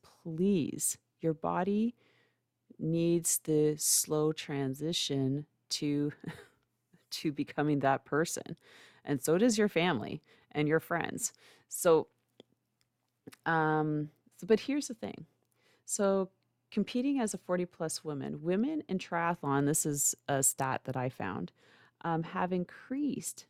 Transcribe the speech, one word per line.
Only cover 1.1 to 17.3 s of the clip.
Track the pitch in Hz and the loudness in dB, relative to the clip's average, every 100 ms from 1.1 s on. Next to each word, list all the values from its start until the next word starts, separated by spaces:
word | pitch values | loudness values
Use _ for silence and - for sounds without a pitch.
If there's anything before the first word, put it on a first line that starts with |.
| _ | _
Your | 165 | -2
body | 151 170 175 190 208 226 - _ _ _ _ _ _ _ - | -2 -2 0 0 0 0 -4 _ _ _ _ _ _ _ -6
needs | 160 165 170 170 165 - | -2 2 2 2 0 -2
the | - 151 151 151 | 2 4 4 2
slow | - - - 156 156 | 2 2 2 2 2
transition | 156 - 139 135 131 156 175 - 139 131 139 147 _ - | 0 -4 -4 -2 -4 -4 -2 -2 0 0 -2 -6 _ -8
to, | - 151 143 147 - | -4 -2 0 -2 -4
<laughs> | - - - _ _ _ _ _ - | -12 -14 -18 _ _ _ _ _ -14
to | - 165 | -6 -4
becoming | 143 143 - 147 143 | -4 -4 -2 0 2
that | 135 135 | 2 0
person. | - 147 170 - - 170 - - - - | 0 -2 -2 -4 -10 -14 -18 -20 -20 -12
And | - 143 | -4 -2
so | - 170 | 2 4
does | 247 214 | 4 4
your | 208 | 2
family | 160 180 127 73 - _ _ _ | 2 2 0 -4 -10 _ _ _
and | - 151 | -2 2
your | 156 | 2
friends. | - 170 - - - - - - - | 0 -4 -4 -4 -8 -8 -20 -20 -14
So, | - 180 160 - _ _ - - _ _ _ _ _ _ _ - - - | 0 4 4 4 _ _ -20 -20 _ _ _ _ _ _ _ -20 -8 0
um, | 160 156 156 156 151 151 _ _ - | 2 2 2 2 -2 -4 _ _ -6
so, | 185 | 0
but | 220 | 0
here's | - 285 - | 0 -4 -4
the | |
thing. | 233 - - 165 _ _ _ _ _ | -8 -10 -12 -16 _ _ _ _ _
So | - - 196 196 185 _ _ _ - | -6 0 2 2 0 _ _ _ -6
competing | - 196 247 269 277 | -2 0 0 0 2
as | 220 | 0